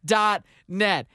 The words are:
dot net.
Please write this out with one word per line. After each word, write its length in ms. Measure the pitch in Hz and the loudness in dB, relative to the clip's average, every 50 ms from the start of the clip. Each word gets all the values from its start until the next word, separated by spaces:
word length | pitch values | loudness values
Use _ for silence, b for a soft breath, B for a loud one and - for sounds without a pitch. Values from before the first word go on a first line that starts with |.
| _ | _
dot 380 | 151 220 214 214 214 208 185 - b b b b | 0 0 2 2 0 0 -2 -6 b b b b
net. 400 | - 180 190 214 208 190 151 120 _ | -12 -4 -2 0 0 0 -2 -4 _